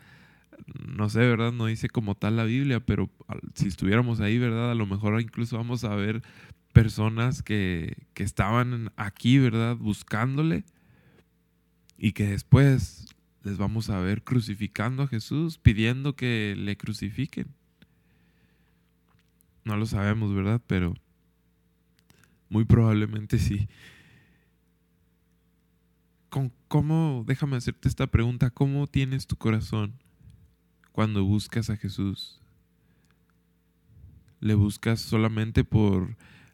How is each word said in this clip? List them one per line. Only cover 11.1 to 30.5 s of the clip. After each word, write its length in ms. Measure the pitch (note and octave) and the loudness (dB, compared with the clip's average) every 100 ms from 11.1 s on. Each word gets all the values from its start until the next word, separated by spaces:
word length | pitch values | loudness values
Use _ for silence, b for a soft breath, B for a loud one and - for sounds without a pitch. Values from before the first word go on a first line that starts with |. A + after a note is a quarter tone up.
| b _ _ _ _ _ _ _ - | b _ _ _ _ _ _ _ -4
y 160 | G2+ | -2
que 140 | - G2+ | 0 -2
después 800 | G2 - B2+ C#3 C3 - - - - _ _ | -2 6 8 8 4 0 -8 -20 -20 _ _
les 140 | G2+ F#2+ | -8 -2
vamos 320 | G2 A2 A2 | -2 -2 -4
a 100 | G2 | -2
ver 240 | F2+ A2 | -2 -2
crucificando 800 | - B2 G#2+ G#2 G2+ - A2+ C3 | 0 0 0 -4 -6 -4 -4 -2
a 20 | C#3 | -4
Jesús, 520 | A2+ - C#3+ E3 D#3+ | -4 -4 -4 -4 4
pidiendo 580 | A#2+ G#2+ A2+ B2+ C#3+ - | 4 6 2 0 -4 -4
que 400 | B2 A#2 G#2 G2 | -2 -2 -2 -4
le 180 | G2+ G2+ | -6 -6
crucifiquen. 680 | - G#2 G2+ A#2+ C3+ - - - _ _ _ _ b b b b b b b b _ _ _ _ _ _ _ _ | -8 -6 -6 -6 -6 -6 -12 -14 _ _ _ _ b b b b b b b b _ _ _ _ _ _ _ _
No 120 | A2 G#2+ | -6 -4
lo 100 | A2 | -2
sabemos, 480 | G2+ G2+ A2 G#2+ | 0 0 0 0
¿verdad? 260 | G2 G2+ A#2 - | 0 0 -2 0
Pero 280 | F#2 F2 F2 _ _ _ _ _ _ _ _ _ _ _ b b b - | 0 0 -4 _ _ _ _ _ _ _ _ _ _ _ b b b -2
muy 160 | G#2+ | 0
probablemente 720 | A2+ A#2 A2+ G#2+ G#2+ G#2+ G#2 A#2 | 4 6 4 2 0 -6 -4 0
sí. 300 | - G2+ G#2 B B B B B B B B _ _ _ _ _ _ _ _ _ _ _ _ _ _ _ _ _ - | 0 -2 -4 B B B B B B B B _ _ _ _ _ _ _ _ _ _ _ _ _ _ _ _ _ -8
¿Con 240 | C3+ C3 - - | -4 -4 -8 -2
cómo, 580 | D3+ D3 D#3+ D#3 B2+ | 0 2 2 0 -2
déjame 320 | A2 C3+ C#3+ B2+ | -2 -2 -2 -4
hacerte 320 | - - - | -4 -2 -2
esta 200 | - C3 | -2 0
pregunta, 420 | A#2+ A#2 A#2+ B2 | 2 2 0 0
cómo 380 | - C#3 C#3 C#3+ | 2 0 0 0
tienes 400 | C#3 C3 C3 - | 0 0 -2 -6
tu 80 | - | -2
corazón 580 | A2+ A2 - G#2+ G#2 A#2+ _ _ - - - | 0 0 0 -4 -4 -8 _ _ -20 -20 -20